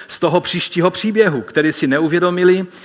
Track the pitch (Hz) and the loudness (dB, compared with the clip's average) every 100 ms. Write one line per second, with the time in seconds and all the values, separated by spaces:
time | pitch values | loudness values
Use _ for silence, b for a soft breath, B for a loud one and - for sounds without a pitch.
0 | B - 170 175 170 175 - 170 180 180 | B -4 0 0 -2 -6 -6 -2 -2 0
1 | 214 214 208 139 110 156 156 151 143 139 | -2 2 2 2 -2 0 0 0 0 0
2 | 160 170 180 175 185 185 180 B | 0 0 0 2 2 2 -2 B